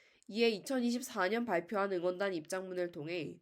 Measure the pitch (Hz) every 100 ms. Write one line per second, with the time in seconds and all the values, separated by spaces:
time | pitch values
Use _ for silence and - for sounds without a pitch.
0 | _ _ - 208 233 196 - 262 240 240
1 | 254 208 185 226 233 170 170 208 196 180
2 | 180 180 202 170 151 185 190 180 175 170
3 | 151 180 175 175